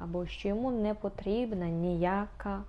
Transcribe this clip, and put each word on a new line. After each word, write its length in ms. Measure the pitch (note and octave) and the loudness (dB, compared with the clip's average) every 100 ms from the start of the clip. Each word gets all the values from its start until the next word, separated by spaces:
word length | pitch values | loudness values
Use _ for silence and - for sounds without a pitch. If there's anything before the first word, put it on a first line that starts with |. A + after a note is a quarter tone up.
або 220 | E3+ F3 F3 | -4 -2 -2
що 220 | - G3+ | -2 0
йому 240 | G#3 B3+ | 0 0
не 220 | A#3+ G#3 | 2 0
потрібна 760 | G#3+ G3+ - G3 A3 B3 F#3+ E3+ | 0 -4 -2 0 0 2 0 0
ніяка 920 | E3 F3+ E3+ F3 G3 G#3 - G3+ G3 | 2 2 4 4 2 -2 -6 -4 -4